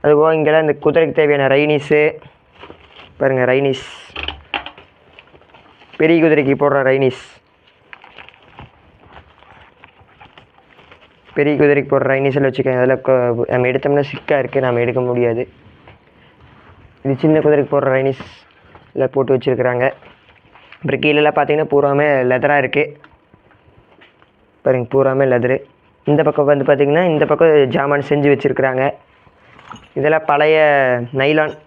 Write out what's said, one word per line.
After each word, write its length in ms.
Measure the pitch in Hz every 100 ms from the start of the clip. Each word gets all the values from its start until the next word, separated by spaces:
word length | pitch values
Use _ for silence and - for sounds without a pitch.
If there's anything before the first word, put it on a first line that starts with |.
அது 80 | 151 147
போக 120 | 156 160
இங்கெல்லாம் 280 | 151 156
இந்த 100 | 156 143
குதிரைக்கு 300 | 151 160 156 139
தேவையான 260 | 151 143 135
ரைனிஸு 460 | 139 151 147 143 151 151 - - _ _ _ - - - - - -
பாருங்க, 240 | 135 131 127
ரைனிஸ், 340 | 131 139 131 - - - - - - - - - - - _ _ - _ - _ - _ _ - -
பெரிய 160 | 156 170
குதிரைக்கு 320 | 160 151 135 139
போடுற 160 | 143 139 131
ரைனிஸ், 320 | 135 135 - - - _ _ _ _ _ - - - - _ _ - - _ _ _ - - _ _ - - - _ - _ _ _ - - _ _ _ - _ - _ _ _ -
பெரிய 160 | 147 147
குதிரைக்கு 300 | 147 143 143
போடுற 160 | 139 131
ரைனிஸ் 260 | 135 139 139
எல்லாம் 120 | 135
வச்சுக்கோங்க. 320 | 131 131 127
அதில் 180 | 127 127 135
கொ-, 380 | 131 120 117 -
நம்ம 160 | 127 127
எடுத்தோம்னா 320 | 127 143 143 139
சிக்கா 280 | 135 - 147
இருக்கு, 220 | 131 139 131
நம்ம 160 | 120 120
எடுக்க 160 | 123 123
முடியாது. 340 | 120 120 117 131 - - - - - _ _ _ _ - - - - - _
இது 100 | 139 131
சின்ன 200 | 160 156 147
குதிரைக்கு 260 | 151 127
போடுற 180 | 143 135 131
ரைனிஸ் 280 | 135 131 - - _ _ _ - _ -
எல்லாம் 180 | 131 139
போட்டு 200 | 131 131
வச்சிருக்குறாங்க. 480 | 139 123 123 123 131 - - - _ _ _ - - -
அப்புறம் 240 | - - 151
கீழெல்லாம் 320 | 147 151 147
பார்த்தீங்கன்னா, 340 | 143 151 156
பூராமே 340 | 143 139 143 147 139 123
லெதரா 260 | 127 143 143
இருக்கு. 220 | 131 147 147 143 - _ _ _ _ _ _ _ _ _ - _ _ _ _ _ 131
பாருங்க, 220 | 127 117 135
பூராமே 340 | 135 135 135 123
லெதரு. 220 | 123 135 - _ _ _ -
இந்த 80 | 147 151
பக்கம் 260 | 151 143
வந்து 160 | 143 131
பார்த்தீங்கன்னா, 340 | 143 143 151 180
இந்த 100 | 151 151
பக்கம் 240 | 151 165 151 135 120
ஜாமான் 300 | 139 143 139
செஞ்சு 220 | 147 143
வச்சிருக்குறாங்க. 500 | 139 143 131 131 131 139 - _ _ _ _ _ - - - -
இதெல்லாம் 300 | - 147 156 156
பழைய 300 | 147 151 156 151 143 131 123 120
நைலான் 460 | 135 139 156 151 -